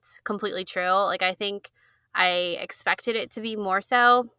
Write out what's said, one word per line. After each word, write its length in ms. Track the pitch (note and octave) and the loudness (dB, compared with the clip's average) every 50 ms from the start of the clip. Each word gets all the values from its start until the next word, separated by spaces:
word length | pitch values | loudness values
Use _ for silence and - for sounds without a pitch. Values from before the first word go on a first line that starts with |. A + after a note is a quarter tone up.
| - - - - - | -12 -18 -18 -14 -8
completely 400 | - G#3 G3 G#3+ G3+ - F#3 F#3+ | -6 -6 -4 -4 -4 -4 -4 -6
true. 260 | - - F#3+ F3+ F3+ | -6 -4 -2 0 2
Like, 320 | F#3 G3 G3+ F3 F3+ F#3+ F#3+ | 4 4 4 2 0 0 0
I 120 | F#3 F#3 | -2 -2
think 360 | - G#3 G3+ G3+ G3+ _ - _ _ _ _ _ _ _ _ - | -2 -4 -4 -4 -6 _ -14 _ _ _ _ _ _ _ _ 0
I 420 | F#3+ F#3 F3+ F3+ F3+ F3+ F3 E3+ - | 2 2 4 4 2 0 -2 -4 -6
expected 560 | - - - - - F#3 F#3 - - A#3+ A3 | -8 -8 -10 -6 -2 -2 -2 -2 -2 -4 -2
it 140 | A3+ F#3 - - | -2 -4 -6 -8
to 80 | A3+ | -8
be 160 | G#3+ A3+ A3 | -8 -8 -6
more 240 | G#3+ G#3 F#3+ F#3 G3 | -4 -4 0 -2 -2
so. 500 | G3 - B3 B3 A#3+ B3 A#3+ B3 B3 A#3 _ | -2 0 2 4 6 6 6 6 4 -2 _